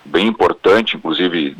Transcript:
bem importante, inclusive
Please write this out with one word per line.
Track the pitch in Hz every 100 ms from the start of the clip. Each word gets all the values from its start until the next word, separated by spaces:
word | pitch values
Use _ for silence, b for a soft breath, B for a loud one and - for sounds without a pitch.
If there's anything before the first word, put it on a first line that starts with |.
bem | - 80 107
importante, | 107 87 - 117 113 110 -
inclusive | 82 78 90 82 71